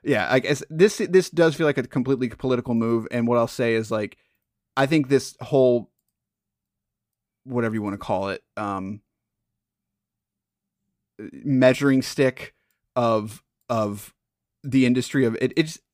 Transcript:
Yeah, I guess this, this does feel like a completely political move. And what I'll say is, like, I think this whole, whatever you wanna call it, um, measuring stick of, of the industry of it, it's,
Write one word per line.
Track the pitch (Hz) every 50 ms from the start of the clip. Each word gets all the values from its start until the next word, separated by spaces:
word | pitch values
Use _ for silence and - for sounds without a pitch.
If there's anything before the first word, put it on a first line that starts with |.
| -
Yeah, | - 139 110 92 -
I | 110 131
guess | - - 147 135 - -
this, | 160 156 185 214 - -
this | 226 160 175 185 175 -
does | - 156 170 165 147
feel | - 165 147
like | 139 -
a | 120
completely | - - 139 123 127 135 120 127 120
political | - - - 131 127 120 120 - 120
move. | 113 113 113 117 117 110 -
And | - 120 117 117
what | 120 120
I'll | 117 113
say | - - 123 117 113
is, | 113 110 107
like, | 113 107 107 101 - _ _ _ _ _ _ _ _ _ _ _ _
I | 131 139 135
think | 165 160 143 127
this | 139 131 131 - - _
whole, | 131 - - 139 131 127 123 120 107 - _ _ _ _ _ _ _ _ _ _ _ _ _ _ _ _ _ _ _ _ _ _ _ _ _ _ _ _ _ _ _
whatever | - 113 123 120 113 107
you | 110 104
wanna | 104 98 98
call | - - 110 92 98 98
it, | 95 - - _ _ -
um, | 107 101 98 95 95 95 104 104 - _ _ _ _ _ _ _ _ _ _ _ _ _ _ _ _ _ _ _ _ _ _ _ _ _ _ _ _ _ _ _ _ _ _ _ _ _ _ _ _ _ _ - 107 95 - - -
measuring | - 135 127 127 127 127 - 139 139 135 131
stick | 127 - - - 139 131 127 - - - - _ _ _ _ _ _ _ _
of, | 127 120 117 113 110 104 110 110 - _ _ _ _ _ -
of | 123 113 107 104 101 104 - - _ _ _ _ _ _ _ _ _ _ -
the | 143 120 135 127
industry | 123 123 127 123 - - 143 131
of | 117 113 -
it, | - 127 -
it's, | - 160 156 - - _ _